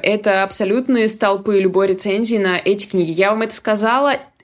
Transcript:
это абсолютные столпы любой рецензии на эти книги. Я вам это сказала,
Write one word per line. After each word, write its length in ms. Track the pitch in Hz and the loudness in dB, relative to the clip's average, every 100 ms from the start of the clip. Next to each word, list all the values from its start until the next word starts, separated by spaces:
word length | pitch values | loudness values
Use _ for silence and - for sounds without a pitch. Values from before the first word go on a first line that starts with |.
это 400 | - 208 208 190 | -2 0 2 0
абсолютные 640 | 196 - 190 233 254 240 220 | 0 -2 0 0 2 0 0
столпы 500 | 214 208 196 196 202 | 0 0 0 0 2
любой 280 | 190 185 196 | 2 2 0
рецензии 480 | 190 208 196 226 220 | 0 -2 -2 0 0
на 200 | 190 180 | 0 0
эти 280 | 185 202 - | 0 -2 -2
книги. 240 | 185 165 | -2 -2
Я 180 | 165 196 | 0 0
вам 120 | 220 | 0
это 120 | 220 | -4
сказала, 600 | - - 208 220 254 285 - - _ | -4 -4 0 0 2 0 -2 -6 _